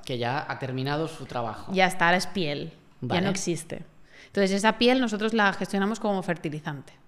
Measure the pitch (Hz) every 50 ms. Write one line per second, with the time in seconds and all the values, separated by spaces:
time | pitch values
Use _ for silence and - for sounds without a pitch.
0 | - - 127 120 117 120 135 151 - - 135 - 135 127 127 131 131 139 147 156
1 | 160 156 - - 131 - - 123 117 110 101 - - - 190 185 185 175 185 -
2 | 170 170 180 185 - - - 196 165 147 143 143 160 160 - - _ _ - -
3 | 127 120 151 170 190 202 185 - - 180 165 151 - - - - - - - -
4 | - - - - - - - 196 196 190 196 196 214 220 214 - 233 240 254 262
5 | 247 220 214 196 214 220 233 220 202 196 185 - 190 - 208 196 196 208 226 -
6 | - 208 196 185 175 185 165 - - 156 147 151 - 160 143 135 - - - _
7 | _